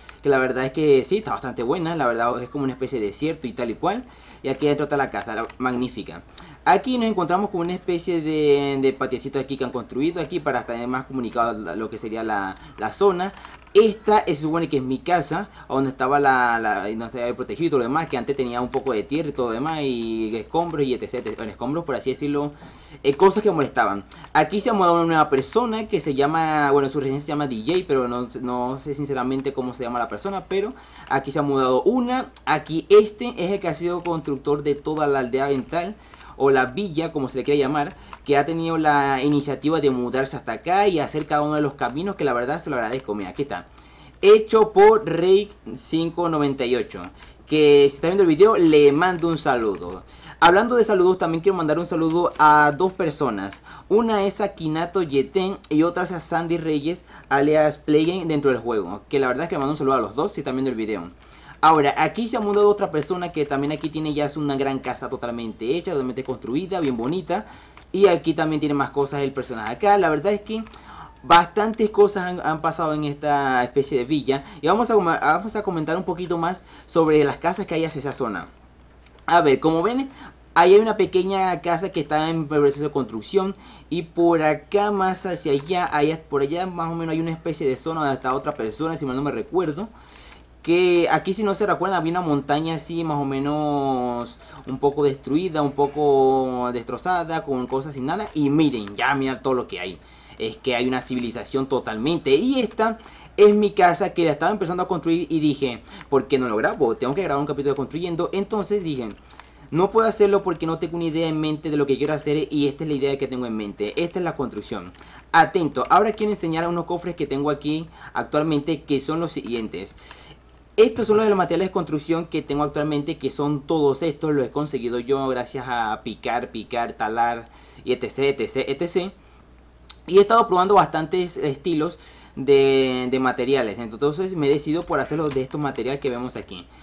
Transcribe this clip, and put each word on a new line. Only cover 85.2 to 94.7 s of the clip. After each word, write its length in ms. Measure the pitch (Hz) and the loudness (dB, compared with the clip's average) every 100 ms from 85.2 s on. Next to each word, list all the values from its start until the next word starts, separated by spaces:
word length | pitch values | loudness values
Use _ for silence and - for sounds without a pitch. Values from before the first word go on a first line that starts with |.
| 190 | -6
hacia 240 | 170 156 | -6 -2
allá, 360 | 139 156 180 175 151 | -2 0 -2 0 0
allá, 280 | 151 160 - | 0 -2 -4
por 140 | 143 | -2
allá 240 | 139 170 185 | 0 -2 -4
más 240 | 175 165 | -4 -6
o 60 | 165 | -4
menos 180 | 165 | -4
hay 60 | 160 | -2
una 100 | 165 | -4
especie 380 | 160 170 156 143 | -4 -6 -2 -2
de 80 | 131 | -2
zona 240 | 160 160 | -4 -2
donde 160 | 143 127 | -2 -2
está 180 | 131 | -2
otra 220 | 135 151 143 | -4 -4 -6
persona, 420 | 110 104 160 160 | -6 -4 -6 -4
si 80 | 139 | -4
mal 100 | 127 | -4
no 60 | |
me 100 | 143 | -4
recuerdo. 580 | 113 101 180 160 147 220 - - - - - - - | -4 -4 -2 -2 -4 -10 -14 -20 -20 -20 -20 -20 -10
Que 440 | - 175 180 175 165 | 0 2 4 4 4
aquí, 240 | 156 190 | 0 0
si 80 | 196 | -2
no 140 | 208 - | -2 0
se 100 | 202 | 0
recuerdan, 320 | 156 185 180 | 0 0 -2
había 140 | 160 | -2
una 100 | 180 | -2
montaña 540 | 165 143 139 147 160 160 | 0 -2 0 -2 -2 -6
así 280 | - 165 | -6 -6
más 140 | 160 147 | -4 -2
o 80 | 139 | -2
menos 1120 | 135 143 151 151 143 139 131 123 120 120 - - - | -2 -2 -2 0 0 0 -2 -2 -4 -8 -14 -20 -18
un 100 | - | -10